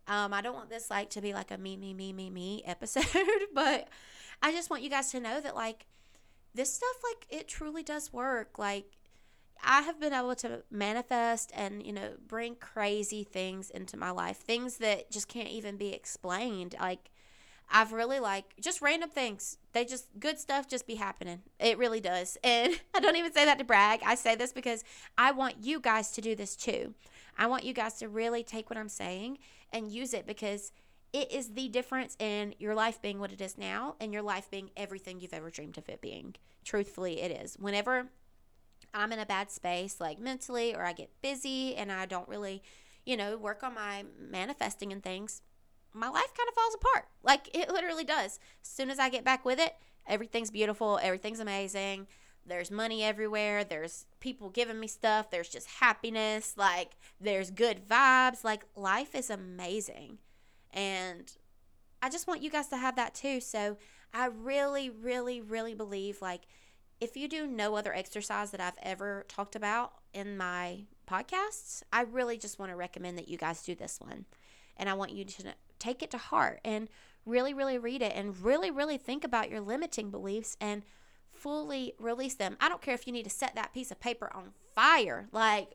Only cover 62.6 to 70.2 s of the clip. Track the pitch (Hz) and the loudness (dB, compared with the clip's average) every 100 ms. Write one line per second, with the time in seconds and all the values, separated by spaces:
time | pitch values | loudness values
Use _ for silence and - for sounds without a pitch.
62.6 | 277 262 254 254 233 - 269 262 - 214 | -2 0 0 0 0 -2 -2 -2 -2 -2
63.6 | 208 208 - - - 226 247 220 233 277 | -2 -4 -10 -20 -8 0 0 0 0 2
64.6 | 277 277 262 220 240 247 247 247 214 226 | 2 0 -2 -4 -2 -2 -2 -4 -4 -4
65.6 | 226 220 208 196 196 202 190 180 - - | -4 -6 -6 -4 -4 -4 -6 -6 -10 -20
66.6 | - - - - 160 262 285 311 302 233 | -20 -20 -20 -8 -6 -4 -4 -4 -4 0
67.6 | 208 208 208 - 190 214 208 208 208 190 | 0 0 0 -4 -4 -6 -4 -2 -4 -4
68.6 | 180 180 - 185 202 202 196 - 202 220 | -4 -4 -6 -4 -4 -6 -8 -8 -6 -4
69.6 | 208 220 240 - - 196 | 0 0 0 -6 -14 -10